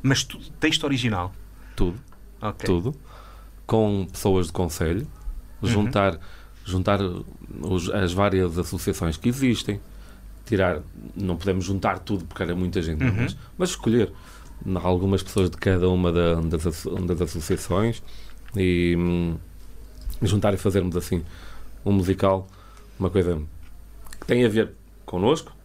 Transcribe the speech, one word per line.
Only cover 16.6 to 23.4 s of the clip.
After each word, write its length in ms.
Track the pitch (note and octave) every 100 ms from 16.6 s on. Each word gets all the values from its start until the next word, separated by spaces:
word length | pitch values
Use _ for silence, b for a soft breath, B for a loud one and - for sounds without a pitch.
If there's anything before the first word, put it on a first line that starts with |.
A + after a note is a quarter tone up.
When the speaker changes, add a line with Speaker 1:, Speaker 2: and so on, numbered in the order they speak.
| E2+
Speaker 2:
asso-, 220 | D#2+ - F#2+ F2+
das 120 | F2
associações 800 | F2 F2 D#2 F#2 - F2 A#2 A#2 - B B B -
e, 400 | G2 F#2 F2 F2 E2+
hum, 380 | F2 F2 E2+ E2 - - - - - - - -
juntar 320 | G2+ G2+ G#2
e 40 | G2
fazermos 380 | G#2 F#2+ F2+
assim 300 | F2 - F2+ - B B B B -
um 80 | G2+
musical, 560 | G2+ F2+ F#2 G2 F#2+ F#2+ B B B B -
uma 100 | F#2+
coisa 320 | F#2+ F2 D#2+